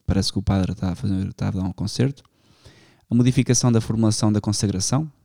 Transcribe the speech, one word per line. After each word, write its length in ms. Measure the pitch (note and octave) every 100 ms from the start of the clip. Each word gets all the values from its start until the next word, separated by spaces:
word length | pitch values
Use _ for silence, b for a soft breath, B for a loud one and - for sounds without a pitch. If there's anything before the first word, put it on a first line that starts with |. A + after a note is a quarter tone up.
| -
Parece 240 | F#2+ -
que 80 | G2
o 40 |
padre 300 | G2 F#2+ F2+
está 200 | F#2+ F#2
a 20 |
fazer, 340 | F2 G2+ F#2+ F#2+
está 200 | - G2
a 40 |
dar 100 | G2
um 100 | F#2
concerto. 500 | - G#2 - C#3 - _ b b b b b b b b
A 40 |
modificação 580 | A#2 B2 B2+ B2 A#2+ B2+
da 80 | A2+
formulação 500 | - A2 A2 G#2+ G#2+
da 80 | G#2
consagração, 720 | G#2+ G2+ G2+ F#2 - C3 D#3 -